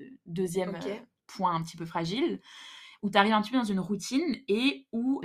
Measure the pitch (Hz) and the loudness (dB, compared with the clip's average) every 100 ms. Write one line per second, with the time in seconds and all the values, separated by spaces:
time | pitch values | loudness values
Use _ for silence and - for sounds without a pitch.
0 | - - - 170 185 185 180 170 196 214 | -16 -20 -8 -2 0 0 -2 -4 -6 -8
1 | - _ _ - 180 165 165 - 165 170 | -12 _ _ -2 0 0 -4 -8 -6 -4
2 | 165 226 330 190 - - - - - - | -2 0 0 -2 -10 -20 -20 -20 -20 -6
3 | 202 202 208 214 214 254 214 190 175 202 | 2 4 6 4 4 0 2 0 -2 -4
4 | - 262 339 233 - 214 269 277 - 233 | 0 0 0 -2 0 2 4 0 -6 -2
5 | 254 277 | 0 0